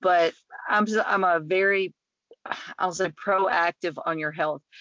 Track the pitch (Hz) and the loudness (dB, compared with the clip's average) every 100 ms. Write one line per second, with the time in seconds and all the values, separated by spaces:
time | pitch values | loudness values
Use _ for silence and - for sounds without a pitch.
0 | 185 175 165 - _ - - 208 214 214 | 2 4 2 -2 _ -16 -2 0 2 0
1 | - 202 185 170 156 185 196 196 185 - | 0 2 2 2 0 2 2 2 -2 -8
2 | _ _ _ - - - - - 185 170 | _ _ _ -20 -10 -10 -10 -4 -4 -2
3 | 185 151 - 190 190 165 170 - 180 143 | -4 -4 0 2 2 2 0 -2 -6 -4
4 | - 160 151 151 156 147 - - | -4 -4 -4 -2 -2 -2 -10 -20